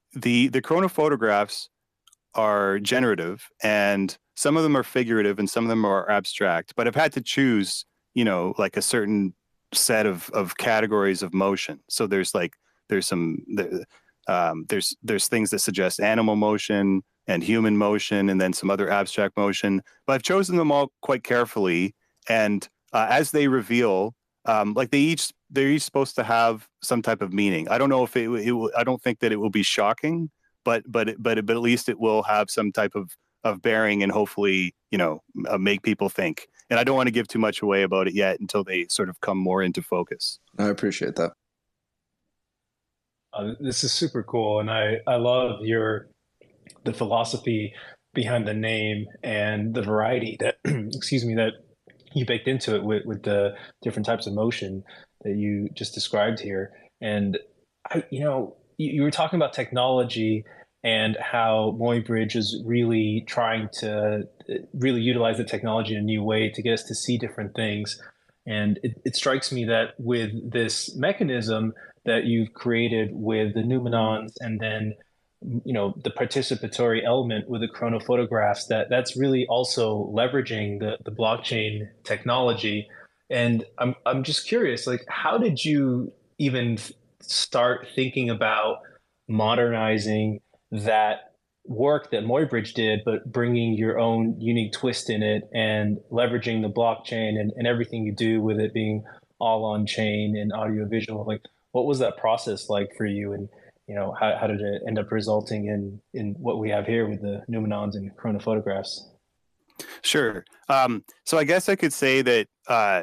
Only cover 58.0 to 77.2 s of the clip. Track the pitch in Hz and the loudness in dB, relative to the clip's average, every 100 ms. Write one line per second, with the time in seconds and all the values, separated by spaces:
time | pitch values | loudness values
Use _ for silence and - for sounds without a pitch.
58 | - 131 147 131 110 - _ - 151 143 | -6 -4 -2 -2 -6 -10 _ -6 -4 0
59 | 147 160 160 175 143 - 123 127 127 127 | 0 2 0 2 0 -2 -4 0 2 2
60 | 117 113 110 107 - - - _ 117 110 | 0 0 0 -2 -4 -18 -20 _ -2 0
61 | 110 107 - 120 113 110 107 113 117 120 | 0 -2 -2 0 2 2 2 0 0 0
62 | 110 113 107 117 104 110 113 120 117 113 | 0 -2 0 -2 -2 -4 -2 0 2 2
63 | 107 110 113 - 113 113 107 - 107 107 | 2 -2 -2 -2 0 0 -4 -6 -4 0
64 | 107 107 - _ - - - 135 131 120 | 0 0 -6 _ -8 -8 -8 -2 0 2
65 | 120 123 117 110 113 101 113 110 107 104 | 0 2 2 0 -4 -4 -2 -2 -2 -2
66 | 107 107 104 110 107 110 113 110 - 113 | 0 0 0 0 0 -2 -2 -2 -2 -8
67 | - 120 117 - 101 - 110 104 104 - | -2 -2 -2 -8 -8 -4 -4 -4 -6 -10
68 | - _ _ _ 117 107 104 98 123 110 | -16 _ _ _ -8 -2 0 0 -2 -4
69 | 131 - 139 135 - 127 113 113 113 - | -6 -2 0 0 -2 -4 0 0 0 -4
70 | 117 120 107 110 120 117 113 - - - | -2 0 0 -6 -4 -2 -2 -2 -6 -2
71 | 151 196 170 123 110 110 110 - - _ | -2 0 0 0 0 0 -2 -4 -18 _
72 | 123 113 120 117 110 - 123 117 117 113 | 0 0 2 2 0 -2 -2 2 2 0
73 | 104 - 107 110 107 110 117 131 120 117 | -2 -2 -2 0 0 0 0 0 0 0
74 | 110 110 110 - 117 107 110 107 107 - | 2 0 -6 -12 -8 -6 -4 -4 -6 -8
75 | _ _ _ _ - 120 - 117 101 120 | _ _ _ _ -8 -6 -4 -2 -2 -2
76 | 120 - 120 135 123 123 113 - 120 113 | -6 -4 -2 -2 -2 -4 -6 -2 0 2
77 | 117 127 | 2 0